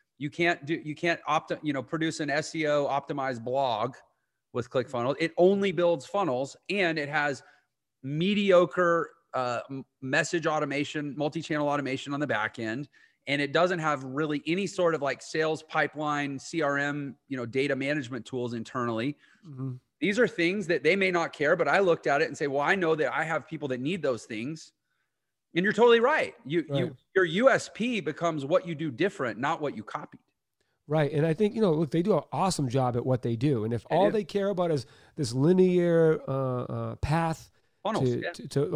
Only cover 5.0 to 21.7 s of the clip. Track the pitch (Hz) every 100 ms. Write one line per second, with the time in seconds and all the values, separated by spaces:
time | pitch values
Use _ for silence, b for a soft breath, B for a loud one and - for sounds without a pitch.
5 | 123 143 165 175 185 202 196 165 175 170
6 | - 202 175 123 135 - - 202 170 160
7 | 143 151 147 127 b b b _ _ _
8 | 135 151 185 208 202 180 175 180 175 170
9 | - - _ 127 123 117 - 135 - _
10 | 131 147 165 175 156 156 147 139 143 156
11 | 147 139 147 165 151 151 147 143 135 135
12 | 139 147 143 110 110 - 113 123 147 b
13 | b b - 143 143 160 180 180 156 143
14 | 135 135 156 147 156 180 185 - 175 156
15 | 139 131 - 160 156 156 - 156 147 147
16 | 151 147 143 135 - 165 143 143 143 147
17 | 139 - _ 131 117 131 139 131 135 151
18 | 120 127 - 127 120 120 110 131 120 113
19 | 131 147 b b 170 131 135 127 _ _
20 | 180 208 220 - 170 208 165 156 147 196
21 | 190 175 156 - 147 180 143